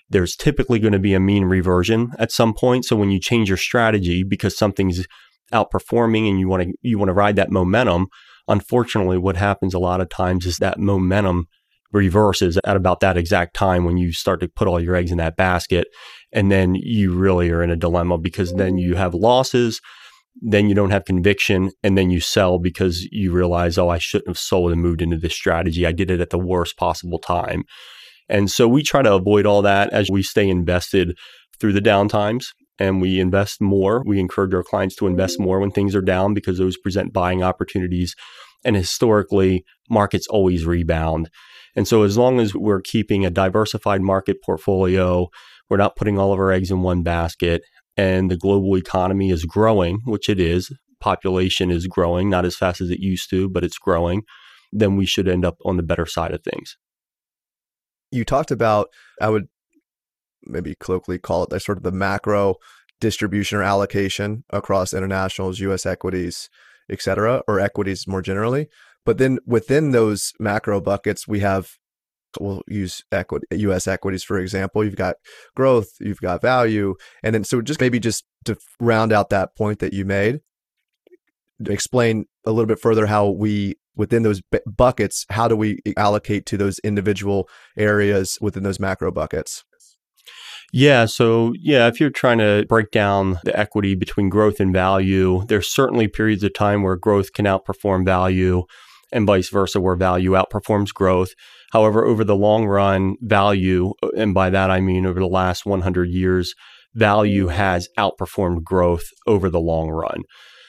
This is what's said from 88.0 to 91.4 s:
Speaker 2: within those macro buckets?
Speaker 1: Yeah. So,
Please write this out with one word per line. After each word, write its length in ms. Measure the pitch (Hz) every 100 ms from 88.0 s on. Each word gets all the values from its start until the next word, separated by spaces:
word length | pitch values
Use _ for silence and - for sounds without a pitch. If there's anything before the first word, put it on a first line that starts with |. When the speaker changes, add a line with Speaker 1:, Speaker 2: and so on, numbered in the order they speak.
| 101 101 95 -
Speaker 2:
within 220 | 104 95
those 180 | 98 92
macro 300 | 95 95 90
buckets? 540 | 87 78 82 - - - _ _ _ _ _ - - - - -
Speaker 1:
Yeah. 340 | 123 143 131 113
So, 460 | - 117 117